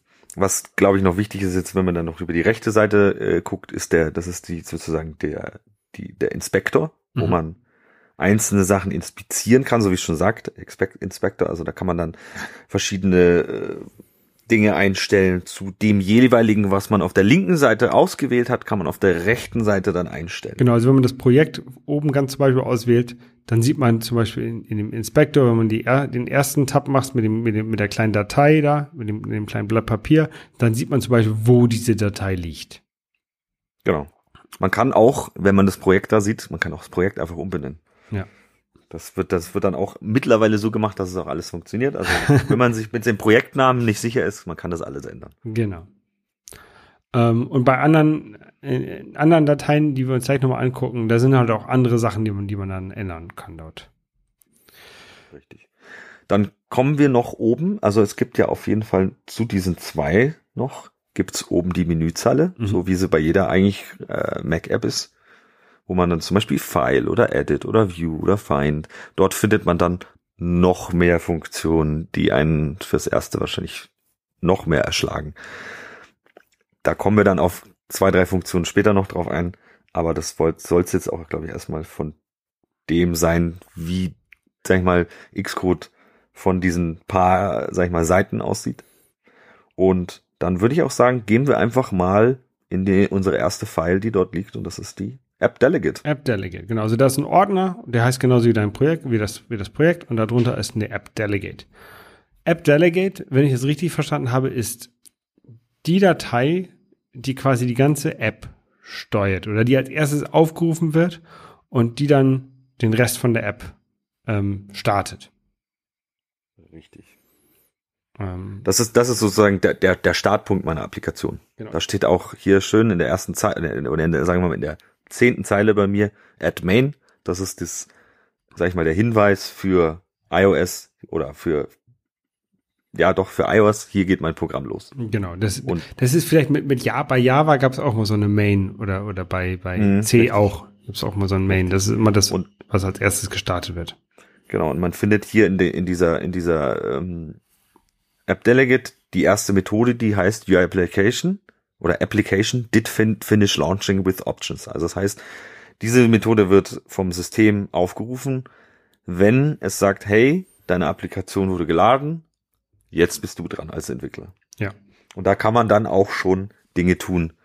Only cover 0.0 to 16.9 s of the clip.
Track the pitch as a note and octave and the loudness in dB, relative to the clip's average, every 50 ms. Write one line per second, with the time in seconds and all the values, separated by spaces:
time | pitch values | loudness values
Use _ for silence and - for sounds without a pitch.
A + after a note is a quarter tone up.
0 | _ _ _ _ _ - - - G2 F#2+ - - - - _ - G2+ G2 G2 G2 | _ _ _ _ _ -18 -4 -2 -2 -2 -2 -4 -8 -8 _ 2 2 4 4 4
1 | F#2+ F#2 F2 G2 G#2 - - G2 G2 F#2 F2+ F#2 F2 - - F#2+ F#2 F2+ F2 E2+ | 2 2 0 0 -4 -4 -6 -6 -4 -2 -2 -4 -4 -2 -2 -2 -2 0 -2 -2
2 | E2 E2+ E2 - F2+ E2 E2 E2+ D#2+ G#2 A2+ - - A2+ G#2 A2 G#2+ G#2+ G#2 G2+ | -4 -6 -8 -10 -8 -4 -2 0 2 2 0 0 -2 0 2 2 2 4 4 4
3 | G2+ G2 - - - F#2 E2+ F2 - - - - - - - - - - F2 E2 | 4 4 2 0 -2 0 0 0 -2 -4 -8 -10 -10 -12 -10 -10 -2 0 2 2
4 | D#2+ D#2 D2+ E2 F2 F2+ F2 - - - F2 E2 D#2+ - E2+ E2 - - D#2+ D#2 | 2 0 -2 -6 -8 -8 -10 -12 -12 -10 -12 -12 -10 -12 -12 -12 -8 -6 -6 -6
5 | D#2+ D#2+ D#2 - - D2+ D2 - - - - - - _ _ _ _ _ - - | -6 -8 -10 -8 -8 -6 -6 -8 -10 -12 -16 -18 -20 _ _ _ _ _ -18 -16
6 | - - - _ - - - - - - - F#2+ - - - - D#3 D#3+ - _ | -16 -16 -6 _ -4 -4 -4 -6 -6 -4 -2 -2 -2 0 0 0 0 -2 -6 _
7 | _ _ _ B2+ E2+ D#2+ F2+ E2+ D#2+ D#2+ F2 - _ _ _ _ _ _ _ _ | _ _ _ -2 0 0 0 0 -2 -4 -8 -14 _ _ _ _ _ _ _ _
8 | _ _ _ - D2 F#2+ G#2 G#2+ G#2+ - G2+ G2+ F#2+ F2+ G2+ F#2+ F#2 F#2+ - F2 | _ _ _ -2 2 2 2 2 2 0 2 2 2 4 2 0 0 -2 -6 -6
9 | - - - - - - - - - G#2+ A#2+ B2+ C3+ - A#2+ A#2 G#2+ G2 F2+ - | -8 -10 -14 -20 -14 -10 -10 -6 2 4 4 4 4 2 0 2 2 2 0 0
10 | - - E2 D2+ F2+ G#2 A2 - - - - - F#2 - - - G2 - - - | -2 -4 -2 0 0 0 0 -2 -8 -14 -14 -14 -18 -20 -6 -4 -4 -4 -4 -10
11 | - F#2 - - - G2 - - E2+ E2 - E2+ E2 E2 - - F#2 F#2 F2 E2+ | -12 -12 -8 -4 -4 -4 -2 -2 -4 -4 -4 -6 -8 -8 -8 -6 -4 -4 -2 -4
12 | E2+ D#2+ - - - - - - - - - - - _ - G2 - - G#2 F#2+ | -4 -6 -8 -14 -20 -20 -16 -16 -16 -16 -16 -20 -12 _ -4 -4 -4 -4 -4 -2
13 | F#2+ F#2+ F2+ F2+ F2+ F2 F2 E2+ - - - - - - - - - - - - | 0 2 4 6 6 6 6 4 2 -2 -6 -8 -8 -8 -10 -12 -14 -18 -20 -20
14 | - _ _ _ _ _ _ _ _ - A2+ G#2+ G#2+ G#2+ E2 D#2 G2 G2+ F#2+ - | -20 _ _ _ _ _ _ _ _ 2 2 4 4 4 4 4 2 2 0 -2
15 | - - G#2+ G2 F#2+ F#2 F2+ F2+ - - - - G2 G2 - - G#2+ G#2+ G#2 G2+ | -2 2 2 4 4 4 2 -2 -4 -8 -14 -14 -14 -14 -8 -2 0 2 2 2
16 | F#2+ F#2+ G#2+ A#2+ B2+ B2 B2 A#2 A2+ G#2+ G#2+ G#2+ G#2 F#2+ G2 G2 - - | 2 4 6 6 6 6 6 6 6 4 4 2 2 2 0 0 0 0